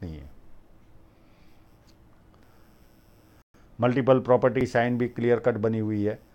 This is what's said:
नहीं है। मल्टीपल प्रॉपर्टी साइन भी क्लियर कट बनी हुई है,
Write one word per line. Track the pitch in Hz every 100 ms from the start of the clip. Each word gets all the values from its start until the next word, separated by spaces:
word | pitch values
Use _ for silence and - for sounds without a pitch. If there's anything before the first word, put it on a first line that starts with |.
नहीं | 90 78
है। | 71 - - - - - - - - _ - - - - - - - - - - - - - - - - - - - - _ - _ - - -
मल्टीपल | 120 127 131 131
प्रॉपर्टी | 107 123 127 117 127
साइन | 120 120 120
भी | 120
क्लियर | 120 117 117
कट | 123 110
बनी | 113 113
हुई | 107 107
है, | 104 107 -